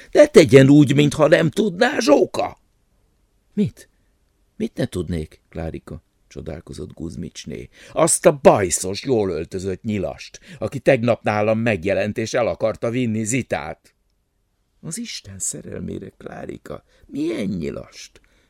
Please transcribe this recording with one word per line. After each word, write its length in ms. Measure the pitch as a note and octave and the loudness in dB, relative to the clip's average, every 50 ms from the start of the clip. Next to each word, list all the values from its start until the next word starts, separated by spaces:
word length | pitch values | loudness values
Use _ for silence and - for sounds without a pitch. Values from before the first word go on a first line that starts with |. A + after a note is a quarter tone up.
| - - | -16 -2
Ne 160 | - - D4+ D4 | 6 6 6 8
tegyen 420 | - A3 D#3+ G#2+ A#2+ C3+ C3+ C3+ | 8 6 8 10 8 8 10 10
úgy, 260 | D3 D3+ D3 A#2+ B2 | 8 8 8 6 4
mintha 320 | C#3+ D3 C#3+ - - D3+ D3+ | 2 2 2 2 2 4 4
nem 220 | E3+ D#3+ D#3+ D#3 | 4 4 4 0
tudná, 500 | - - A3+ G#3 E3+ F3+ A#3 B3+ D4+ C4+ | 0 0 -2 -2 0 0 0 0 0 -2
Zsóka!” 600 | A3+ C#4+ C#4+ C4+ - - - - F2+ - - _ _ _ _ _ _ _ _ _ _ _ _ _ _ _ _ _ _ _ - | 4 4 4 4 4 0 -2 -6 -6 -6 -8 _ _ _ _ _ _ _ _ _ _ _ _ _ _ _ _ _ _ _ -4
„Mit? 360 | G3+ G#3 - - - - _ _ _ _ _ _ _ _ _ _ _ _ _ _ | -4 -4 -4 -4 -12 -20 _ _ _ _ _ _ _ _ _ _ _ _ _ _
Mit 220 | - - A#3 - - | -10 -10 -8 -6 -6
ne 80 | - | -6
tudnék, 560 | - - F2+ E2 E2 F2 D#2+ D#2 - - _ _ _ | -6 -4 -6 -6 -4 -6 -6 -6 -10 -14 _ _ _
Klárika?” 540 | - E2 E2 E2 - - _ - - E2 _ _ _ _ _ _ | -14 -10 -10 -10 -10 -12 _ -16 -18 -18 _ _ _ _ _ _
csodálkozott 640 | - - - - D2+ D2 - - C2+ - D#2 - - | -18 -16 -14 -14 -14 -14 -16 -18 -16 -16 -16 -16 -14
Guzmicsné. 760 | - D#2 E2 - - E2+ - - - - D#2+ C#2 - B1 - _ - - - | -14 -14 -12 -12 -12 -14 -14 -14 -16 -16 -14 -14 -14 -14 -16 _ -20 -20 -10
„Azt 340 | - - D#3+ E3 - - - | -2 -2 0 0 0 2 2
a 140 | F3+ D#3 C#3 | 2 2 6
bajszos, 600 | - G3+ D#3 A2+ G2 F2 - - - F#2 G2+ - - | 4 4 6 6 2 -2 -4 -6 -6 -6 -8 -8 -4
jól 260 | C#3 B2+ A2 G2+ F#2+ | -2 0 0 0 -2
öltözött 540 | E2+ D2+ E2+ - - F#2 F#2 G2 F#2 - - | -4 -6 -8 -8 -10 -8 -6 -6 -8 -6 -6
nyilast, 560 | A2+ G#2+ G2+ E2+ D2 C2+ - - - _ - _ - F3 C3 | -6 -4 -4 -4 -6 -8 -12 -18 -20 _ -20 _ -20 -14 -10
aki 200 | G#2+ G#2 - C3+ | -10 -8 -8 -2
tegnap 440 | - F3 C#3 A#2+ A2+ B2 A2 - - | 2 2 2 4 2 0 -2 0 -2
nálam 360 | A#2 G#2 G#2+ G#2+ G#2+ A2 A2 | -4 -2 0 0 0 0 0
megjelent 580 | A#2 B2 G#2+ E2+ D#2+ G2 F#2+ F#2 G2+ G#2 G#2 - | 0 -2 -2 -2 -2 -2 -2 -2 -2 -4 -4 -6
és 160 | A2+ - - | -6 -4 -2
el 140 | B2+ A#2 F#2+ | -2 -2 -2
akarta 420 | E2+ - G#2+ A2 G2+ - - A#2 | -4 -2 -4 -4 -4 -4 -6 -6
vinni 340 | A2+ B2+ B2+ A2+ G#2+ A2 A2+ | -4 -2 -2 -2 -2 -4 -4
Zitát.” 680 | G2+ B2+ C3 - - - E2 C#2 D#2+ D#2+ _ _ _ _ _ _ _ _ _ _ _ _ _ _ _ _ _ _ _ _ _ | -4 -4 -4 -4 -4 -6 -6 -6 -10 -14 _ _ _ _ _ _ _ _ _ _ _ _ _ _ _ _ _ _ _ _ _
„Az 160 | - D#3 E3 A#3 | -16 -14 -12 -12
Isten 420 | A#3+ - - - - G2+ F#2+ F#2 | -12 -12 -14 -16 -16 -16 -14 -10
szerelmére, 680 | - - - B2+ - - G2 F#2+ F2+ F2 F2+ F#2 G2 - _ _ | -10 -10 -10 -10 -14 -14 -12 -10 -10 -10 -10 -10 -12 -16 _ _
Klárika, 640 | - - - - - - - - _ - - - _ _ _ _ _ | -18 -18 -16 -14 -14 -14 -14 -14 _ -16 -18 -18 _ _ _ _ _
milyen 400 | - D4 C#4 D#4 E4+ E4 D4 G#3 | -14 -8 -6 -6 -6 -6 -6 -6
nyilast?” 760 | F#3+ G#3+ F2 D2 C#2 - - - - - - - - _ - _ _ _ _ _ | -6 -6 -6 -6 -8 -8 -10 -14 -16 -20 -20 -20 -20 _ -20 _ _ _ _ _